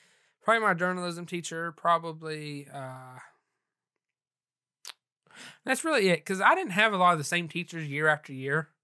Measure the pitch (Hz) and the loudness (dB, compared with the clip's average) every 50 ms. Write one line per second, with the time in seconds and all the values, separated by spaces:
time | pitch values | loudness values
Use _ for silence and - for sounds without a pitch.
0 | _ _ _ _ _ _ _ _ _ - 226 226 220 208 185 160 180 180 185 180 | _ _ _ _ _ _ _ _ _ 2 2 4 4 2 2 2 0 -2 -2 -2
1 | 180 175 170 170 175 165 180 175 160 - 165 165 165 170 151 - - 170 170 170 | -4 -6 -6 -8 -10 -8 -8 -8 -8 -8 -8 -6 -6 -8 -8 -2 2 2 2 2
2 | 165 165 160 160 160 156 156 156 151 147 147 143 143 143 139 143 135 131 131 131 | 2 -4 -10 -10 -10 -8 -8 -8 -8 -8 -10 -10 -12 -12 -12 -12 -10 -10 -12 -14
3 | 127 127 127 123 - - _ _ _ _ _ _ _ _ _ _ _ _ _ _ | -16 -18 -18 -18 -20 -20 _ _ _ _ _ _ _ _ _ _ _ _ _ _
4 | _ _ _ _ _ _ _ _ _ _ _ _ _ _ _ _ _ - - _ | _ _ _ _ _ _ _ _ _ _ _ _ _ _ _ _ _ -18 -18 _
5 | _ _ _ _ _ _ - - - - - _ _ - 269 - - 320 311 254 | _ _ _ _ _ _ -20 -20 -20 -20 -20 _ _ -2 -2 -2 0 0 2 4
6 | 196 185 175 156 - - 190 185 196 226 311 370 370 247 175 196 214 226 208 185 | 4 4 4 2 0 -4 -4 2 4 4 4 4 2 -2 2 2 2 4 4 4
7 | 180 175 175 160 143 - - 175 175 156 - 175 175 - 170 165 156 143 139 147 | 6 6 4 4 0 -2 -2 -2 -4 -4 -6 -8 -8 -6 -8 -10 -8 -6 -4 2
8 | 156 156 151 147 147 - 139 131 131 135 143 156 156 - _ _ | 2 2 2 2 -2 -10 -12 -8 -4 -2 -2 -2 -2 -4 _ _